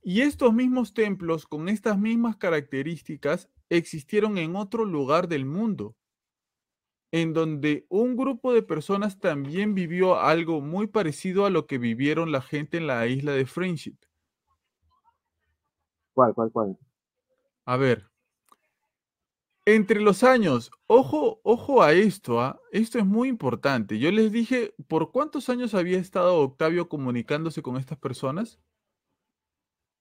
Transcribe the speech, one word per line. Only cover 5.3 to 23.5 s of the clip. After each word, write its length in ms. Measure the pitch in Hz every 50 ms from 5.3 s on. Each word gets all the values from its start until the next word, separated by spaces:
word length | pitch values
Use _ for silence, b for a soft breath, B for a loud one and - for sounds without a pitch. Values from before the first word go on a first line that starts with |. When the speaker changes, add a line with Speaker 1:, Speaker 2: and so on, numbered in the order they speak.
| 170 139 131
Speaker 1:
mundo, 500 | 135 151 190 226 226 196 127 - 214 - _ _ _ _ _ _ _ _ _ _ _ _ _ _ _ _ _ _ _ _ _ _ _
en 220 | - 165 165 165 156
donde 540 | 160 165 160 156 143 135 151 147 - _ _
un 260 | 180 202 240 254 254
grupo 380 | 226 262 269 262 233 - 254 247
de 80 | 226
personas 580 | 220 - 165 156 147 - 196 196 208 214 196 _
también 540 | - 185 151 143 139 139 156 185 208 214 208
vivió 460 | 190 175 156 170 180 185 185 175 -
algo 420 | 92 143 160 170 170 160 165 151
muy 240 | 139 147 165 196 214
parecido 600 | 214 - 214 196 156 143 - - 190 180 196 202
a 20 | 202
lo 160 | 185 160 147
que 140 | - 139 131
vivieron 520 | 120 117 113 117 135 143 151 160 165 160
la 100 | 147 135
gente 360 | 127 - - 143 147 - -
en 80 | 170 165
la 220 | 147 131 117 113
isla 240 | 120 127 135 143 147
de 160 | 143 135 131
Friendship. 500 | 127 - 170 180 185 170 143 - - - _ _ _ _ _ _ _ _ _ _ _ _ _ _ _ _ _ _ _ _ _ _ 932 _ _ _ _ _ _ _ _ _ _ _ _ _ _ _ _ _ _ _ _ _
Speaker 2:
¿Cuál, 200 | 131 127 110 101
cuál, 180 | - 113 113
cuál? 260 | - 117 110 98 95 _ _ _ _ _ _ _ _ _ _ _ _ _ _ _ _ _ _
Speaker 1:
A 120 | - 127
ver, 320 | 127 135 131 117 104 95 _ _ _ _ _ _ _ _ _ _ _ _ _ _ _ _ _ _ _ _ _ _ _ _ _ _ _ _ _ _ _ _
entre 360 | 202 214 220 208 - 220 208
los 220 | 214 208 190 196 240
años, 480 | 254 262 247 208 165 131 117 113 - - _ _
ojo, 520 | _ 214 254 262 - - 302 285 233 - _ _
ojo 380 | 196 233 233 - - 277 240
a 120 | 175 147 156
esto, 480 | 180 214 208 - - _ - 117 117
¿ah? 180 | 120 135 - - _ _
Esto 260 | - 202 226 226 - 240
es 60 | 208
muy 240 | 190 202 226 247 269
importante. 680 | 247 226 - 127